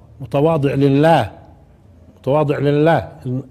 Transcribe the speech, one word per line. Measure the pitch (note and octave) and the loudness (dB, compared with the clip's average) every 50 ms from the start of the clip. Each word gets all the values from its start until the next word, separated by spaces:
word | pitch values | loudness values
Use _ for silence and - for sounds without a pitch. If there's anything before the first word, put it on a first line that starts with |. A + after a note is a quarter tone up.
| - - - - | -20 -20 -20 -18
متواضع | C3+ - - C#3 D3 E3 E3 D#3 C#3 C3+ C3 | -12 -6 -2 0 0 0 0 0 -2 -2 0
لله، | C#3 C#3 C#3 C3+ C#3 D3+ D#3+ E3 C#3 A2 G2 - - - - - - - _ _ _ _ - - - - - - | 0 0 2 2 4 4 4 4 2 0 -2 -8 -18 -20 -20 -20 -20 -20 _ _ _ _ -20 -20 -20 -20 -20 -20
متواضع | - - C3 C#3 D3+ D3+ C#3 C#3+ | -10 -4 -2 0 0 0 -2 -2
لله | B2+ C3+ C#3+ C#3+ D3 D3+ E3 D#3+ B2+ - - - - - C3 B2+ C3 C#3 - | -2 -2 0 0 2 2 2 2 0 -2 -6 -12 -14 -10 -8 -8 -8 -8 -8